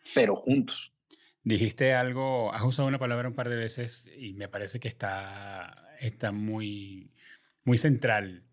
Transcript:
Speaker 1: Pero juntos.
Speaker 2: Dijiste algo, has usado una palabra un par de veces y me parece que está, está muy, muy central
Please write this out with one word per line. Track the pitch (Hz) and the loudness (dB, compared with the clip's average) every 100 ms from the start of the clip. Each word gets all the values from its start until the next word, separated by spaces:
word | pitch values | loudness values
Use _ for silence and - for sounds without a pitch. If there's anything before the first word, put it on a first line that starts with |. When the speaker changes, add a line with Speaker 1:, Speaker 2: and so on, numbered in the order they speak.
| - | 0
Speaker 1:
Pero | 139 110 98 | 4 4 2
juntos. | - 139 123 - - _ _ _ _ _ | 2 2 2 -4 -10 _ _ _ _ _
Speaker 2:
Dijiste | - 104 110 - 131 | 0 2 2 2 4
algo, | 127 127 127 135 127 107 | 4 2 0 0 0 0
has | 110 | 0
usado | 123 127 135 | 0 2 2
una | 135 | 0
palabra | 123 120 123 | 0 -2 -2
un | 117 | -4
par | 120 | -4
de | 120 | -2
veces | 113 127 117 - - 98 | -2 -4 -4 -6 -10 -14
y | 117 | -14
me | 98 101 | -10 -8
parece | 101 98 123 | -8 -6 -6
que | 113 | -8
está, | - 101 95 98 98 101 95 87 - 95 - | -6 -6 -4 -8 -12 -12 -12 -14 -18 -20 -8
está | 113 - 110 | -6 -4 -4
muy, | 104 107 107 104 101 98 95 95 _ - - _ _ | -2 -4 -4 -6 -8 -12 -16 -18 _ -20 -20 _ _
muy | 127 120 | 4 6
central | 156 120 123 107 98 87 _ | 6 4 4 2 0 -10 _